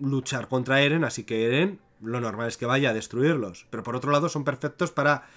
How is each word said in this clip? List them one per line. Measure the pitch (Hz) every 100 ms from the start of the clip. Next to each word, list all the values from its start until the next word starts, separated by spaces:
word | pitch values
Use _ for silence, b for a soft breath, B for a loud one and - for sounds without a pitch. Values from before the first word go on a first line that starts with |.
luchar | 139 135 - 127 110
contra | 131 123 135
Eren, | 143 165
así | 127 -
que | - 110 117
Eren | 135 196 185 _ _
lo | 110 123
normal | 117 104 117
es | -
que | 120
vaya | 135 135
a |
destruirlos. | 110 - 117 151 147 98 87 -
Pero | 113
por | 117 127
otro | 135
lado | 143 165
son | 151
perfectos | 139 131 147 - 170
para | - 143 143 B